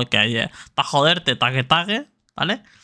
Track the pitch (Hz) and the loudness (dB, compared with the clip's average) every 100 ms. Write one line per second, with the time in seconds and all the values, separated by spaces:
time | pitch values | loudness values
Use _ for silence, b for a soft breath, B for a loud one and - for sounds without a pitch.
0 | 120 104 107 117 - B B - 139 147 | 2 2 2 0 -4 B B -4 0 2
1 | 151 175 - 123 120 131 127 165 185 220 | 2 2 -2 0 0 0 0 0 0 -4
2 | 294 _ _ - 160 214 - b | -6 _ _ -6 -4 -4 -10 b